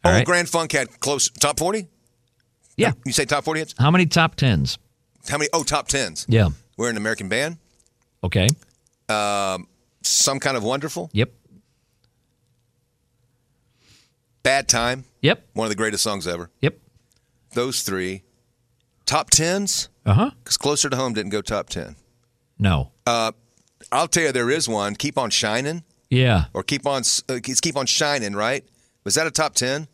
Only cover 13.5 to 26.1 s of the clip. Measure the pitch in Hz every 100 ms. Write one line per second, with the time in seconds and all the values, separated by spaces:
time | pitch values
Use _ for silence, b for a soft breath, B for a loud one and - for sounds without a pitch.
13.5 | _ _ _ b b b _ _ _ 127
14.5 | 135 120 117 120 131 131 _ 143 - _
15.5 | - 110 104 110 104 110 101 85 85 87
16.5 | _ 143 - _ _ _ _ _ _ _
17.5 | 120 127 123 - 95 92 95 _ _ _
18.5 | _ _ _ _ _ - 147 - - 160
19.5 | 190 202 - - _ - 104 254 - -
20.5 | - 139 147 143 127 131 110 98 104 98
21.5 | 104 - - - 76 _ _ _ _ _
22.5 | _ 98 78 67 _ - 117 113 - _
23.5 | _ _ _ - 131 165 170 156 127 120
24.5 | 151 135 107 101 101 147 143 120 - 110
25.5 | 110 139 170 - _ _